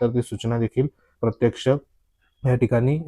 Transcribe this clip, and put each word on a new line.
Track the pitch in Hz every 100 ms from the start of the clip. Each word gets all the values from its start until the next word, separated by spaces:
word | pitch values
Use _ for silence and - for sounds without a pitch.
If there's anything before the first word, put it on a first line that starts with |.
तर | 120
ती | 123
सूचना | 120 107 113 117
देखील | 113 - 139 - _ _
प्रत्यक्ष | 117 113 - - - 139 - _ _ _ _ _ 135
या | 127
ठिकाणी | 117 120 127 151